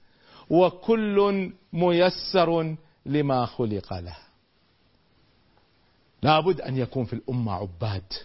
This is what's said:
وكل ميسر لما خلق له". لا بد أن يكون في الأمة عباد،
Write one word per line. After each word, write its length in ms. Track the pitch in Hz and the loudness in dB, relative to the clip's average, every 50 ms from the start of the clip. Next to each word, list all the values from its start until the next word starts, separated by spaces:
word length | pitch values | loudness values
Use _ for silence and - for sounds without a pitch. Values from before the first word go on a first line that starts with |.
| _ _ _ _ _ _ - - - _ | _ _ _ _ _ _ -20 -20 -6 _
وكل 1000 | 151 165 180 175 175 - - - 226 226 214 208 202 196 202 202 196 196 190 180 - _ _ _ - | 4 6 6 4 2 -2 0 0 0 2 2 2 2 4 4 4 2 0 -2 -4 -8 _ _ _ -4
ميسر 1040 | 165 175 180 175 170 175 185 180 - - - - 190 170 165 170 165 165 160 156 156 _ _ _ _ _ | 0 2 2 4 4 4 2 2 -2 -12 -2 2 2 2 4 2 0 -2 -2 -6 -10 _ _ _ _ _
لما 400 | - 135 147 147 143 135 127 123 | -2 0 0 2 2 0 0 0
خلق 480 | 113 - - 127 110 104 98 - - 98 | -2 -2 -4 -4 -2 -2 -6 -6 -8 -12
له". 240 | 92 87 87 85 - - _ _ _ _ _ _ _ _ _ _ _ _ _ _ _ _ _ _ _ _ _ _ _ _ _ _ _ _ _ _ _ _ _ _ _ _ _ _ _ - | -10 -10 -12 -16 -16 -20 _ _ _ _ _ _ _ _ _ _ _ _ _ _ _ _ _ _ _ _ _ _ _ _ _ _ _ _ _ _ _ _ _ _ _ _ _ _ _ 2
لا 160 | 131 156 156 | 2 4 4
بد 220 | 156 185 190 190 | 4 0 -2 -2
أن 160 | - - 131 131 | -4 -6 -4 -4
يكون 280 | 123 117 - 135 123 | -4 -2 -2 -6 -4
في 80 | 101 - | -4 -6
الأمة 380 | 117 - - 127 123 120 110 | -10 -6 -6 -4 -4 -4 -4
عباد، 640 | 98 90 104 95 87 85 - 107 101 101 92 - - - - | -4 -6 -6 -8 -8 -8 -6 -6 -6 -6 -8 -10 -16 -16 -16